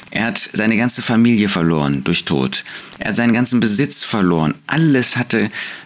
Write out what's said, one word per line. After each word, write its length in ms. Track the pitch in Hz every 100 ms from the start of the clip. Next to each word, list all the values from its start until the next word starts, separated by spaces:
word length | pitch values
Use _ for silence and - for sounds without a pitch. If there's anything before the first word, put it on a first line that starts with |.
| -
Er 120 | - 113
hat 240 | 113 -
seine 240 | - 110 110
ganze 260 | 120 -
Familie 460 | - 113 117 113 104
verloren 560 | 92 82 82 71 69
durch 220 | 65 85 -
Tod. 400 | 73 65 - - - - -
Er 100 | -
hat 60 | 104
seinen 180 | 120
ganzen 280 | 113 127 123
Besitz 420 | 113 101 - -
verloren. 520 | - 110 92 85 78 - -
Alles 480 | 143 165 131 120 -
hatte, 340 | 120 117 104 - - -